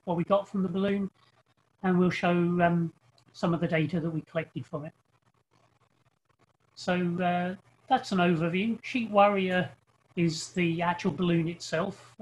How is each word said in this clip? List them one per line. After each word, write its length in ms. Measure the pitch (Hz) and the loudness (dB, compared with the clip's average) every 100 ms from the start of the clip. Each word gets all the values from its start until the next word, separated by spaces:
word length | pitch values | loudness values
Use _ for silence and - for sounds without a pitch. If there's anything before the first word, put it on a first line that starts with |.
| 185 | -4
what 120 | 170 | -4
we 60 | |
got 240 | 165 202 196 | 2 0 0
from 160 | 196 | -4
the 60 | 185 | -2
balloon, 420 | 185 202 202 196 _ _ _ _ _ _ _ | -2 -2 -2 -4 _ _ _ _ _ _ _
and 160 | 185 180 | 0 4
we'll 100 | 180 | 4
show, 220 | - 180 | 2 2
um, 640 | 175 175 175 170 170 165 - _ _ _ | 2 2 2 2 2 -2 -8 _ _ _
some 200 | - 180 | -4 -2
of 60 | 170 | 0
the 80 | 165 | 0
data 320 | 160 151 175 | 0 0 -2
that 100 | 165 | -4
we 120 | 160 | -6
collected 440 | - 165 156 147 - | -6 -8 -6 -12 -10
from 200 | 151 156 | -10 -12
it. 80 | _ _ _ _ _ _ _ _ _ _ _ _ _ _ _ _ _ _ - | _ _ _ _ _ _ _ _ _ _ _ _ _ _ _ _ _ _ -10
So, 200 | - 180 175 175 | -2 0 0 0
uh, 340 | 175 175 180 190 _ _ - | 0 0 -2 -8 _ _ -2
that's 220 | 254 - | 0 2
an 60 | 190 | 2
overview. 600 | 175 160 170 185 226 220 | 4 2 0 0 -2 -4
Sheep 300 | - 254 220 | -6 -6 0
Warrior 580 | 202 202 196 185 180 180 - _ _ _ 180 | 4 4 4 0 0 -2 -8 _ _ _ 0
is 340 | 170 160 - | 0 0 -6
the 280 | 185 170 165 | -2 0 0
actual 300 | 170 175 190 | -2 0 -4
balloon 380 | 143 175 170 165 | -2 0 2 0
itself. 680 | 170 - 160 196 - - - | -6 -6 -4 -4 -8 -20 -20